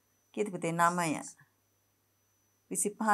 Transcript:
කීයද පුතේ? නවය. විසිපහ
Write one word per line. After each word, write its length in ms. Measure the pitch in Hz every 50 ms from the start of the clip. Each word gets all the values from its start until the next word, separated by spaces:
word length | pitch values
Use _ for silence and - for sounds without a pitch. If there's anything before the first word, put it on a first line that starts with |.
| _ _ _ _ _ _ -
කීයද 160 | - 208 208
පුතේ? 200 | 180 165 175 165
නවය. 380 | 165 170 170 170 180 180 170 160 131 - - - - _ - _ _ _ _ _ _ _ _ _ _ _ _ _ _ _ _ _ _ _ _ _ _ _ _ -
විසිපහ 340 | 185 180 - 202 208 - 220 220